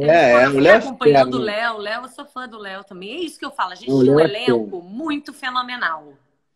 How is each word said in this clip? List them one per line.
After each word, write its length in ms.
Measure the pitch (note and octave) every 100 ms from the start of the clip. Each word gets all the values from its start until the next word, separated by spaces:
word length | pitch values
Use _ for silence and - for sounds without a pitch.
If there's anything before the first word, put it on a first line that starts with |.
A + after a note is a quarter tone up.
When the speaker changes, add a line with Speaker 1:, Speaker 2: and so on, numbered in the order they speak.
Speaker 1:
É, 320 | C#3+ E3 C3+
Speaker 2:
Eu 40 | A#2+
Speaker 1:
é, 60 | C3
Speaker 2:
fui 100 | C3+
Speaker 1:
o 20 |
Léo 120 | D3+
é 40 | A3
Speaker 2:
acompanhando 560 | C4+ B3 - C#3 B2+ B2+
o 100 | G#3
Speaker 1:
fera, 60 |
né? 60 | G#3
Speaker 2:
Léo. 140 | A#3 A3
O 20 |
Léo, 220 | G#3 A3+
eu 40 | B3
sou 160 | - C#4+
fã 220 | B3+ B3+
do 100 | A3
Léo 260 | G3+ F#3+
também. 280 | G3 F#3 G3
É 80 | D4
isso 180 | E4 -
que 60 | C#4
eu 60 |
falo, 220 | - F#3
a 20 | F3+
gente 160 | -
Speaker 1:
O 100 | C3+
Speaker 2:
tinha 120 | C3
um 40 | C#3+
Speaker 1:
Léo 80 | E3
é 40 |
Speaker 2:
elenco 520 | G#3+ B3 - G#3+ F#3+
Speaker 1:
fera. 120 | F3
Speaker 2:
muito 400 | A3 D#4 D4 D4
fenomenal. 800 | B3+ C4 B3+ B3 B3 F3+ D#3+ D3 C#3 _ _ _